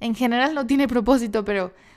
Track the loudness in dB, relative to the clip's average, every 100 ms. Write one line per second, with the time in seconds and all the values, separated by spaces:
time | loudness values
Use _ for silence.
0 | -8 -2 0 0 0 -2 0 2 2 2
1 | 2 2 2 -4 -2 -4 -4 -10 _